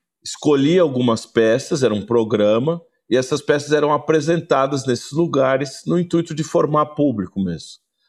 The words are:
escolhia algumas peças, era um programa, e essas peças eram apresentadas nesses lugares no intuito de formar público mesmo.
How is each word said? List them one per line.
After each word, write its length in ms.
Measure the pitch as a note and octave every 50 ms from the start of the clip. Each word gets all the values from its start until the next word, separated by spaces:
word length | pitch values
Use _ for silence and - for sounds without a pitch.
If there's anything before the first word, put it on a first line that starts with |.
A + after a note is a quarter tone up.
| _ _ _ _ -
escolhia 580 | - - - - D#3 D3 C3+ C3+ D3 F3 F#3 F3
algumas 440 | D#3 C3 B2 B2+ A#2+ A2+ A2+ -
peças, 560 | - - A2+ A2+ A2 A2+ C3 - - F3+ C#3 C3
era 100 | A2 G#2+
um 140 | G2+ F#2+
programa, 720 | G#2 A#2 A#2 A2+ G#2+ A2 G#2 G#2 G#2 G#2+ A#2 C3 D#3 E3+ E3+ - _ _ _ _ -
e 60 | G#2+
essas 260 | B2+ B2+ - D3+ C#3 -
peças 300 | - D3 D3 B2+ C#3 D3+
eram 200 | D3+ D3 D3 D3+
apresentadas 920 | C#3+ - - D#3+ D#3 C#3 D#3+ E3+ E3+ E3 - D3+ C3+ C3+ C#3 D3 C3+ A#2
nesses 240 | C3 A#2+ A#2 - -
lugares 720 | C3+ D#3 E3+ D#3 - - C3+ C3 C3+ C3+ C#3+ C#3 - - -
no 140 | D3+ E3 F3
intuito 340 | F3 F3 - E3+ E3+ - D#3
de 100 | D3 D#3
formar 420 | - - E3+ D#3 C#3+ D3+ D3+ D3+ D3 -
público 480 | - C#3+ C#3+ A#2 G2+ F#2 F2+ - G2 F#2+
mesmo. 380 | F2+ E2 D#2 - - - - _ _ _ _ _